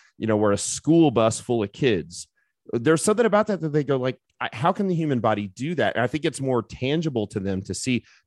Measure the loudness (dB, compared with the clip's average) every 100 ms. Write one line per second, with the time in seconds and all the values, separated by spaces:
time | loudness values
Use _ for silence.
0 | _ -6 0 2 2 0 -2 -4 2 4
1 | 6 4 2 0 -2 -2 -2 0 0 0
2 | -2 -14 -18 _ _ _ -6 -2 2 2
3 | 2 2 2 2 2 -2 -2 -2 0 0
4 | -2 -6 _ -10 -10 -2 0 0 0 0
5 | 0 0 0 0 -4 -8 -6 0 0 0
6 | -2 -2 -4 -4 -2 -2 -2 -6 -2 -2
7 | -2 -2 -4 -4 -4 -4 -6 -6 -2 -4
8 | -4 _